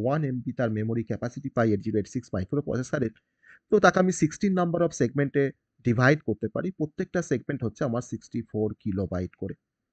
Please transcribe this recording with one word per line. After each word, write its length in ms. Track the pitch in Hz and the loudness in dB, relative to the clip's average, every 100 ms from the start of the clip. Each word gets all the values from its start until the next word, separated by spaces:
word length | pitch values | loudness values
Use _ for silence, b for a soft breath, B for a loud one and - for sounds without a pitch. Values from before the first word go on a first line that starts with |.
ওয়ান 200 | 113 151 147 | 2 0 0
এমবি 200 | 127 120 123 | -2 -6 -2
তার 100 | 120 107 | -2 0
মেমোরি 260 | 110 113 113 | -2 -2 -2
ক্যাপাসিটি 400 | 107 117 - 139 123 | -4 -6 -8 -6 0
পাই 100 | 117 | 2
এইট 80 | 101 107 | 2 0
জিরো 120 | 107 | -2
এইট 100 | 98 127 | -2 -6
সিক্স 120 | - 98 | -6 -6
মাইক্রোপ্রসেসরের। 760 | 98 143 147 117 127 151 113 - _ b b b _ | -2 -4 -2 -4 -4 -2 -4 -6 _ b b b _
তো 60 | 214 | 6
তাকে 140 | 175 190 | 6 6
আমি 80 | 185 180 | 2 2
সিক্সটিন 320 | 151 - 202 185 | 0 2 0 2
number 220 | 175 165 170 | 0 0 0
of 60 | - | 2
সেগমেন্টে 420 | 123 139 139 143 139 - _ _ 120 | 0 2 0 0 0 -2 _ _ 0
ডিভাইড 340 | 113 127 156 - | 4 4 4 0
করতে 200 | 107 110 - | -4 -2 -4
পারি, 120 | 180 - | -4 -4
প্রত্যেকটা 400 | 151 - 185 180 165 | -6 -6 -4 -4 -2
সেগমেন্ট 280 | 127 - 143 117 | -2 -2 -4 -4
হচ্ছে 160 | - 143 | -4 -4
আমার 140 | 117 - | -4 -6
সিক্সটি 280 | 113 - 120 113 | -10 -8 -10 -6
ফোর 160 | 107 107 - | -4 -4 -4
কিলোবাইট 500 | 107 95 92 92 92 - | -6 -4 -4 -4 -6 -8
করে। 140 | 95 - _ _ _ | -12 -12 _ _ _